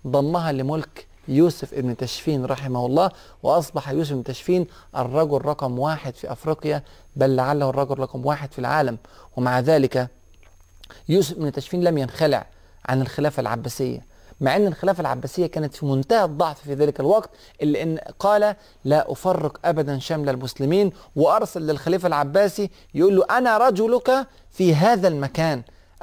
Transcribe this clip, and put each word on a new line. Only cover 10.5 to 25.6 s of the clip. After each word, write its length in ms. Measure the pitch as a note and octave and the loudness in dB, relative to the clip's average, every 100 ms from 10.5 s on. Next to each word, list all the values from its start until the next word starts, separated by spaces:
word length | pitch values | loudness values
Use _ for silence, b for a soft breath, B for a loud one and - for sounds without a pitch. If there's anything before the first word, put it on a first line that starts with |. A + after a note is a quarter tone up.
| - - - - B - | -20 -20 -20 -20 B 0
يوسف 280 | F3+ D#3 F3 | 2 2 -2
ابن 140 | D3+ | -4
تشفين 320 | C#3 - F3+ | -6 -6 0
لم 140 | F3 D#3 | 0 0
ينخلع 480 | C3 - D#3 B2 - b b b - | -4 0 0 0 -4 b b b -2
عن 160 | C3 | -2
الخلافة 400 | B2 - D3 C#3 | -2 -2 -2 -2
العباسية، 640 | A#2 A#2 A#2+ - C3 A#2+ - b b b | -4 -4 -6 -4 -4 -4 -12 b b b
مع 140 | C3+ E3+ | 0 2
أن 120 | G3+ | 2
الخلافة 340 | D3+ F3+ F3+ | 0 -2 0
العباسية 460 | D3+ B2+ C3 - E3 | -2 -4 -6 -4 -4
كانت 260 | D#3+ D3+ | -2 -6
في 120 | - D3 | -4 -2
منتهى 400 | C3+ C3+ A3+ F3+ | -2 2 2 2
الضعف 340 | D3 E3 D3 | 0 -2 -2
في 140 | D3 | -8
ذلك 260 | C#3 D3 C#3 | 0 0 2
الوقت، 300 | C#3 - - b b b | 2 2 0 b b b
إلا 220 | D3+ D3 | -2 0
أن 140 | D#3+ D#3+ - - | -2 -6 -8 -2
قال: 360 | G3 G#3 G#3 G3+ b b C3+ | 2 4 2 -2 b b 2
"لا 260 | D3+ - | 2 2
أفرق 480 | - F#3 - D3+ - D#3+ | -4 -2 0 -2 -2 -2
أبدا 340 | D#3+ C#3+ C#3 | 0 -2 -4
شمل 300 | - D#3 C#3+ | -4 -4 -2
المسلمين"، 600 | B2+ B2+ - C#3 F#3 G3+ B B C#3+ | -4 -6 -4 0 2 2 B B 2
وأرسل 460 | D3 G#3 A3 F#3 | 4 4 0 -4
للخليفة 460 | D#3 D3 E3 F3+ F3+ | -4 -4 0 0 0
العباسي 640 | D3 C#3 E3 G3+ G3+ G3+ b b | 0 0 2 2 0 -6 b b
يقول 220 | C#3 F#3 F#3+ | 2 4 4
له: 100 | - A#3 | 4 2
"أنا 200 | B3 G#3+ | 2 4
رجلك 680 | B3+ F#3+ A3 A#3+ B3 C4 C4+ b b | 4 4 2 2 2 0 0 b b
في 240 | - F#3 D3+ | 0 2 6
هذا 320 | G3 A#3 F#3 | 4 4 2
المكان، 540 | D3+ C#3 D#3 D#3+ C3 | 0 -4 -2 -2 -2